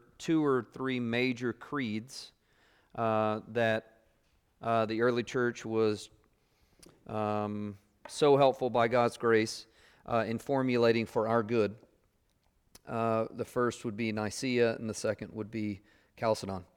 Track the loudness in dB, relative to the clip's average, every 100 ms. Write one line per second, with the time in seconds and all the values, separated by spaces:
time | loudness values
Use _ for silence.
0 | _ -12 0 2 2 0 -2 -8 -4 -4
1 | -2 0 0 0 -4 -6 -8 -6 -4 -4
2 | -8 -16 -18 _ _ _ _ _ _ -4
3 | 0 2 2 -2 -4 0 2 2 -4 _
4 | _ _ _ _ _ _ -2 0 0 2
5 | 2 2 -2 0 -2 -2 -4 2 2 0
6 | -8 _ _ _ _ _ _ _ -20 -20
7 | -8 -4 -2 -2 -4 -6 -8 -12 _ _
8 | -12 2 6 6 6 4 -2 2 2 4
9 | 2 2 2 4 2 -4 -14 _ _ _
10 | -4 -2 -2 -4 -2 -2 2 4 4 4
11 | 0 -2 2 0 2 2 0 -2 _ _
12 | _ _ _ _ _ _ _ -20 -8 -2
13 | 0 0 -2 -6 -6 0 0 -2 -8 -4
14 | -4 -2 -4 -4 0 2 2 2 -6 -4
15 | -4 -4 -8 -10 -8 -6 -6 -6 _ _
16 | _ -4 0 0 -2 -8 -10